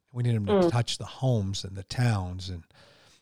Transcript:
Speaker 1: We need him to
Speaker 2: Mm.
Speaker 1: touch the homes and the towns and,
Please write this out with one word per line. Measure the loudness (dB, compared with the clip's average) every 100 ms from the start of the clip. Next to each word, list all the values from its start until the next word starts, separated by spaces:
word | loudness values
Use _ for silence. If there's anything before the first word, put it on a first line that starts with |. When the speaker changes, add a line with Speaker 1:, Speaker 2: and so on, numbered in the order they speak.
| _
Speaker 1:
We | -2
need | 0 2
him | 4
to |
Speaker 2:
Mm. | 4 4
Speaker 1:
touch | 4 0 -4
the | -8
homes | -4 0 2 0 -4 -8
and | -10
the |
towns | -8 0 2 2 -2 -6 -8
and, | -10 -14 -20 -20 _ _ _